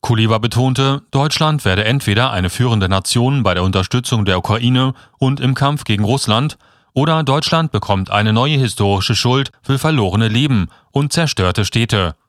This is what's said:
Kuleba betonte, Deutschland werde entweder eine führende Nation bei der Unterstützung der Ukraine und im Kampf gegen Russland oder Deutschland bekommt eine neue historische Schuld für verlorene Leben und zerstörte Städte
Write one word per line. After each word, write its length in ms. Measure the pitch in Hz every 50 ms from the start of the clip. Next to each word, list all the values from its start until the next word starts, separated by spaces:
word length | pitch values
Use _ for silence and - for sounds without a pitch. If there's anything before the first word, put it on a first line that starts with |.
Kuleba 380 | - - 120 110 113 110 113 110
betonte, 640 | 107 120 - 120 131 131 131 127 135 135 139 143 - _
Deutschland 540 | - 139 143 156 - - 160 156 151 143 -
werde 200 | 98 92 95 107
entweder 460 | 110 127 139 - - 101 110 123 131
eine 180 | 110 92 87 101
führende 400 | - - 123 123 117 107 95 90
Nation 540 | 95 95 92 - - 120 120 127 143 139 113
bei 100 | 98 90
der 100 | 90 90
Unterstützung 640 | 95 92 98 92 - - 123 120 - 127 110 101
der 140 | 95 90 90
Ukraine 540 | - - 104 113 123 127 127 127 131 135 131 - - - _
und 220 | _ 143 131 139 139
im 140 | 127 127 131
Kampf 300 | - 143 139 147 143 -
gegen 200 | - 107 98 107
Russland 540 | 101 123 139 - - 107 113 139 156 - _ _ _ _ _ _ _ _
oder 300 | 131 143 160 160 160 156
Deutschland 480 | 135 139 151 151 - - 165 165 151
bekommt 380 | - 104 - - 101 95 95 -
eine 240 | 101 104 107 110 107
neue 240 | 113 127 147 156
historische 580 | 139 131 107 - - 104 98 101 95 98 - 117
Schuld 360 | - - 123 127 135 135 - _ _
für 180 | _ - 135 135
verlorene 480 | - 156 160 139 107 92 87 107 113
Leben 400 | 110 107 120 143 147 131 107 90 82 - _ _ _
und 200 | _ 139 147 143
zerstörte 540 | - - 165 151 - - 95 92 87 - 104
Städte 500 | - - 117 117 113 - 104 92 85 78 _ _